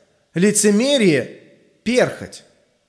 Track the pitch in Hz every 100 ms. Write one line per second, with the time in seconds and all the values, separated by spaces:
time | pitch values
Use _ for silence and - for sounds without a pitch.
0 | _ _ _ 165 202 208 208 202 262 285
1 | 196 139 101 - - _ _ _ - 247
2 | 160 - 92 - - _ _ _